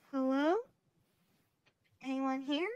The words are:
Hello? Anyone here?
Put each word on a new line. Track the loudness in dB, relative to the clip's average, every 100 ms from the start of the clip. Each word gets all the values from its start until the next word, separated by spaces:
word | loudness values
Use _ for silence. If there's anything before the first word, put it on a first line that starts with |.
| _
Hello? | -2 2 2 2 2 -2 _ _ _ _ _ _ _ _ _ _ _ _ _
Anyone | -6 -2 -2 -2
here? | -2 -2 -2